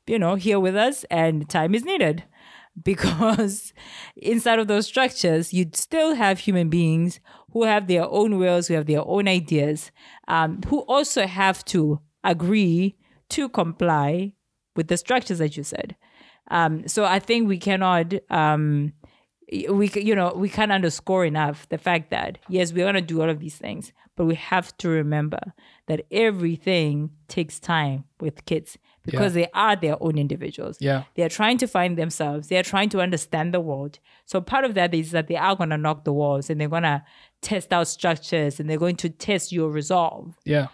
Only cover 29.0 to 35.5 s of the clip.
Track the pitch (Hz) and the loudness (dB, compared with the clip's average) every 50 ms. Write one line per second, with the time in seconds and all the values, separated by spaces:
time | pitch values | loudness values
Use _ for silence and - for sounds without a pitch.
29 | - 170 147 131 202 196 170 170 170 - - 190 214 220 202 175 165 147 156 - | -10 -4 -2 0 2 2 2 2 0 0 0 2 2 4 2 2 2 0 0 0
30 | - 165 156 147 143 143 - - - - - - - - - - 139 139 135 131 | -2 -2 0 0 0 -2 -2 -6 -8 -10 -10 -10 -10 -10 -8 -2 0 0 0 0
31 | 135 - _ 170 170 160 - - 214 226 254 240 254 - - 185 180 180 175 165 | -2 -6 _ -2 -2 -2 0 0 2 2 2 2 0 0 0 2 0 0 0 -2
32 | 160 170 - - 156 147 147 151 147 - - 185 - - 202 196 208 208 208 190 | -4 -4 -4 -4 -4 -4 -4 -4 -4 0 0 0 0 2 0 0 0 2 2 0
33 | 180 180 175 151 - - - 156 160 175 180 180 165 156 139 135 143 147 - - | 0 0 0 -2 -2 -2 -2 -2 -2 0 -2 -2 -2 -2 -4 -6 -6 -8 -12 -16
34 | _ _ _ _ _ - - 185 180 - 247 269 269 247 202 190 175 175 170 160 | _ _ _ _ _ -4 -4 -4 -2 -2 0 0 0 0 2 2 2 2 2 0
35 | 160 160 170 165 156 - 170 147 170 196 | -2 0 -2 -2 -2 -2 -2 0 2 2